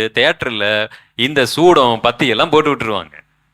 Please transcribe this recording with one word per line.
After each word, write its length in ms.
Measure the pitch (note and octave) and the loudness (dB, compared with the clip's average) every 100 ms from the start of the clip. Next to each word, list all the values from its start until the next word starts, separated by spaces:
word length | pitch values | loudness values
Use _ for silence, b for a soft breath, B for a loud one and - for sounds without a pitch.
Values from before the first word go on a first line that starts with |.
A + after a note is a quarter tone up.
| A2 | -2
தியேட்டர்ல 500 | A#2 C#3 E3+ C#3 A2 G#2 G#2+ G#2+ b b - | 0 0 -2 -6 -4 -2 -2 -4 b b -6
இந்த 240 | B2 D3 A#2+ | -2 0 0
சூடம், 540 | - E3+ D#3+ B2 A2+ | 2 4 6 4 2
பத்தி 260 | A#2+ A#2+ C3 | -2 -2 -2
எல்லாம் 240 | G#2+ D#3+ | 0 0
போட்டு 200 | D3+ D3+ | 2 0
விட்டுருவாங்க. 440 | C#3 A2+ G2+ D#2 D2+ _ _ _ | -2 -4 -8 -10 -20 _ _ _